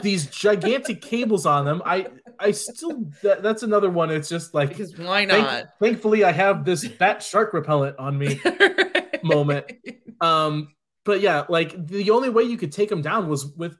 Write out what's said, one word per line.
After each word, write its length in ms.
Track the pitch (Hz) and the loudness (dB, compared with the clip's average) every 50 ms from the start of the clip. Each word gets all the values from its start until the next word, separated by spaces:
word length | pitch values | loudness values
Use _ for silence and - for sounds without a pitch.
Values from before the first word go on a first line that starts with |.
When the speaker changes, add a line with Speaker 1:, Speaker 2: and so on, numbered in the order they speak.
Speaker 1:
these 240 | - 311 - 175 143 | -2 -2 0 -2 -2
gigantic 760 | - - - - 208 208 185 156 214 247 269 262 - 202 - | -6 -6 0 0 2 2 2 0 0 -2 -2 -2 -6 -8 -8
cables 440 | - - 233 240 247 220 220 175 147 | -8 -6 -4 -2 0 0 0 2 2
on 180 | 160 147 143 139 | 2 2 2 2
them? 180 | 143 156 180 - | 0 -2 -2 -2
I, 220 | 151 180 190 190 - - 131 - - - - | -2 -2 -2 -2 -6 -10 -20 -20 -20 -8 -2
I 120 | 190 208 | 0 0
still, 520 | 208 - - - 240 - 320 330 302 254 208 147 147 - | 0 0 -4 -10 -10 -10 -8 -8 -6 -8 -8 -10 -8 -2
that, 200 | - 202 190 165 | 2 2 2 2
that's 200 | 190 214 214 220 | 2 -2 -2 -2
another 280 | 240 214 208 208 196 185 | 0 0 2 2 2 2
one. 200 | 175 170 160 160 | 2 2 0 0
It's 180 | 156 156 147 - | 0 -4 -4 -4
just 260 | 170 170 - - - | -6 -8 -6 -4 -2
like, 160 | 151 143 139 | 0 0 -2
Speaker 2:
Because 260 | - - 208 165 165 165 | -2 -6 -12 -12 -12 -10
why 280 | 170 180 190 208 208 | -4 -2 0 2 2
Speaker 1:
thank-, 160 | 196 185 214 220 | 4 4 4 4
Speaker 2:
not? 200 | 135 123 120 - - _ - | 2 -2 -6 -8 -10 _ 0
Speaker 1:
thankfully, 440 | 202 240 226 240 - 214 214 214 202 | 0 2 2 2 2 2 4 6 6
I 80 | 180 | 4
have 320 | 156 160 196 202 190 160 139 | 4 4 4 2 2 2 0
this 220 | 180 175 147 - | -2 -2 -2 -4
bat 360 | 113 - - 180 202 208 - | -6 -2 2 2 2 2 0
shark 300 | - - - 208 220 214 | -4 -2 0 0 0 0
repellent 460 | - 165 143 156 151 143 139 139 139 - | -2 -4 0 0 2 2 0 -2 -4 -8
on 180 | 131 139 143 139 | -6 -4 -4 -2
me 220 | 143 139 139 143 | -2 -2 -2 -2
Speaker 2:
<laughs> 20 | - | -2
Right. 760 | 349 - - 403 - - - 370 - - 330 330 - - 285 - | -2 2 4 2 2 4 2 -2 0 -2 -4 -4 -4 -8 -4 0
Speaker 1:
moment. 420 | 165 156 147 147 143 143 139 - - - - - 240 240 _ _ - - - | 2 2 2 2 0 -2 -4 -6 -10 -16 -18 -16 -16 -18 _ _ -14 -6 -2
Um, 520 | 170 165 160 156 156 156 151 151 151 147 _ _ _ _ _ _ - | 2 2 2 2 2 0 -2 -4 -8 -10 _ _ _ _ _ _ -2
but 160 | 202 202 190 | -2 0 2
yeah, 240 | 202 190 160 147 143 - | 2 2 2 2 0 0
like, 380 | 170 165 165 147 - 185 160 | 0 0 0 -2 -4 -10 -10
the 240 | 151 190 202 196 208 | -8 -6 -2 2 2
only 200 | 220 247 269 254 | 2 2 2 2
way 120 | 214 226 240 | 2 2 2
you 120 | 240 233 | 0 -2
could 160 | - 180 147 | -4 -6 -6
take 180 | - 202 208 208 | -2 -2 -2 -2
'em 100 | 208 165 | -2 -4
down 260 | 143 151 196 226 190 151 | -2 -2 -2 -2 0 -2
was 180 | 151 135 131 | -2 -4 -4
with 300 | 143 - 165 170 170 170 | -8 -10 -10 -10 -10 -10